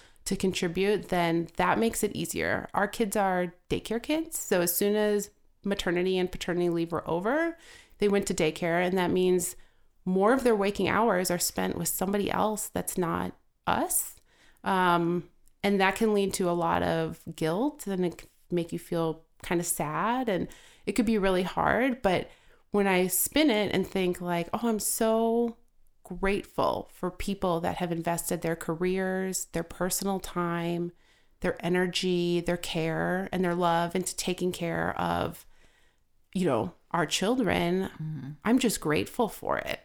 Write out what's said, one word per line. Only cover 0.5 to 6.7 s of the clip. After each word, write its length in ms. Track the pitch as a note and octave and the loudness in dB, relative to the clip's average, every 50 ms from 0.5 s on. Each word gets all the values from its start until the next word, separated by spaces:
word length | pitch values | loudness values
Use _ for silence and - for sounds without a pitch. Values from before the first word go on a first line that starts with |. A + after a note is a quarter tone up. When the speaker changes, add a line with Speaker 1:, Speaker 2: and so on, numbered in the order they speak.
| F3+ - - F3 E3+ F#3 F#3+ G3+ G#3+ F#3 F3 - | 0 0 -2 -2 0 0 0 2 0 0 -2 -2
Speaker 1:
then 380 | F#3 F3+ E3+ E3+ E3 E3+ E3 D#3+ - | 0 2 2 2 2 0 0 -2 -2
that 200 | - F3+ F3+ - - | 0 2 2 4 4
makes 240 | A3+ A3+ A3+ - - | 2 2 2 0 -2
it 120 | G3+ - | -2 -2
easier. 540 | - E3+ - - - D#2+ E2 - - - - - | -6 -6 -4 -2 -2 0 0 0 -2 -4 -2 0
Our 140 | - G3+ | 0 0
kids 300 | G3+ - - A#3 G3 - | 0 0 -2 -2 0 0
are 360 | A3 G3 F#3+ F#3 F3+ F3+ F3 E3+ - _ - | 0 2 2 2 0 -2 -2 -6 -12 _ -4
daycare 320 | E3+ F3 - - A3 A#3 | -4 -4 -4 -4 -6 -4
kids. 360 | - - D4+ D#4+ D#4+ E4 - | -2 -2 -2 -2 -2 -4 -8
So 240 | - - - G#3 F3+ | -8 -2 0 2 2
as 120 | F3 F3 - | 2 2 0
soon 220 | - G3+ G3+ G#3 | 0 2 2 2
as 340 | G#3+ G#3+ G#3 G#3 G#3 G3+ - - _ _ _ _ _ - | 2 2 2 2 0 -2 -6 -12 _ _ _ _ _ -4
maternity 520 | G3 G3 - - F#3+ E3+ F3 F3+ F#3 F#3 | -4 -4 -2 0 0 0 2 2 2 2
and 140 | F#3 F3+ F3+ | 2 0 -2
paternity 380 | - - - - E3+ F3 F3 | -4 -6 -4 -2 0 0 2
leave 220 | F3 | 2